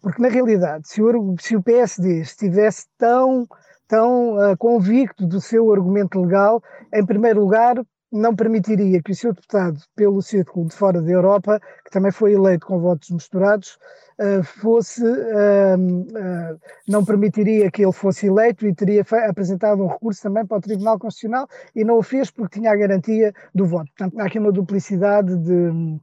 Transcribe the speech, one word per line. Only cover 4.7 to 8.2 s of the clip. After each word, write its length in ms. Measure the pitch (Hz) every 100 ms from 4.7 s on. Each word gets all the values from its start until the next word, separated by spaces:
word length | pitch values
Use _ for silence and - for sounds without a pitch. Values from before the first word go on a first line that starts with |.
| 233 185 233 262 - 180
do 140 | 185
seu 320 | - 226 226
argumento 480 | 202 180 196 196 190
legal, 420 | 180 196 202 226 _ - -
em 100 | 214
primeiro 360 | 196 208 233 214
lugar, 340 | 202 220 233 247 233 _ _
não 240 | 214